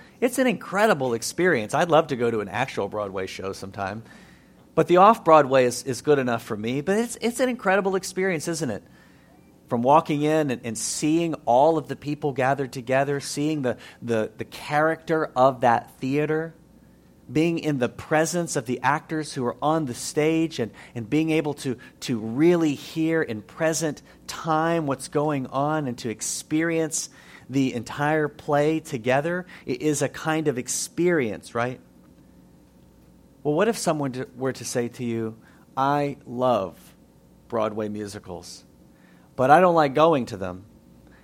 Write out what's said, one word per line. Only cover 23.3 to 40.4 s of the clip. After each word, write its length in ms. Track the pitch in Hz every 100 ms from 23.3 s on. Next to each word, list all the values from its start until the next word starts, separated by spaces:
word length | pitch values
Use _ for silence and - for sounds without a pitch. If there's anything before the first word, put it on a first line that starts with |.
| 107
present 600 | - - 160 156 160 - - - -
time 600 | - 165 156 165 170 147
what's 220 | 131 -
going 380 | 151 151 143 127
on 420 | 135 147 156 135
and 80 | 120
to 140 | 120
experience 1000 | 104 - - - 156 165 160 160 - - - - - -
the 240 | 135 131
entire 560 | 120 113 - 147 156 147
play 500 | - - 143 147 160
together, 640 | 156 127 117 135 165 180 175 -
it 160 | - -
is 220 | 156 143
a 60 | 135
kind 380 | - 160 156 151
of 100 | 123
experience, 960 | 127 - - - 175 165 113 80 -
right? 260 | 117 123 127 - - - - - - - - _ _ - - - - - -
Well, 120 | 147
what 140 | 151 220
if 100 | 214
someone 340 | 175 156 139
to, 160 | 127 - -
were 160 | 131
to 120 | -
say 240 | 117 127 120
to 160 | -
you, 340 | 120 113 110 110 - - -
"I 440 | - 139 147 143 131 -
love 520 | 123 127 110 92 - - - _ _ _ _ -
Broadway 400 | 117 110 107 107
musicals, 760 | 104 101 101 - 85 87 - - - - _ - - _
but 160 | - 131
I 100 | 160
don't 140 | 180
like 200 | 165 143
going 320 | 131 165 143 113
to 100 |
them. 300 | 98